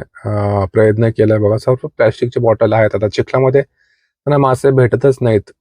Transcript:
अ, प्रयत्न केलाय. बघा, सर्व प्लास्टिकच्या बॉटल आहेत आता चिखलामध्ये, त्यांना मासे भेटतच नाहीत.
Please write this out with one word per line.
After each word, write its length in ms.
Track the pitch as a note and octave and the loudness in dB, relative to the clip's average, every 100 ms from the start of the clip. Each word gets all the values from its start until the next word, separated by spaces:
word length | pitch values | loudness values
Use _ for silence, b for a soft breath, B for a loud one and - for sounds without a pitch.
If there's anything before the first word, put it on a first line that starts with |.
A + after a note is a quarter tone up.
| - - G#2+ | -8 -14 -8
अ, 360 | G#2 G2+ G2+ | -4 -2 -2
प्रयत्न 440 | F#2+ A2+ A2 G#2+ A2+ | -2 0 2 2 -2
केलाय. 300 | A2+ G#2+ G#2+ | 0 0 2
बघा, 200 | G2+ A2 | 0 -2
सर्व 280 | - B2+ D3+ | -2 -4 -6
प्लास्टिकच्या 560 | - A2+ - B2 B2 | -2 -2 0 -6 -2
बॉटल 300 | A#2 G#2+ A2+ | -2 0 0
आहेत 180 | A2 G#2+ | 2 0
आता 140 | G2+ G#2 | 0 -4
चिखलामध्ये, 540 | - A2+ C3 C3 C#3 | -4 -4 0 2 0
त्यांना 760 | C#3 _ _ _ _ _ - C#3+ | -2 _ _ _ _ _ -2 0
मासे 320 | C3+ B2+ C#3 | 0 0 0
भेटतच 480 | C3 B2 B2 C#3+ C3 | 2 2 2 0 0
नाहीत. 300 | A#2+ G#2+ - _ | 0 -2 -4 _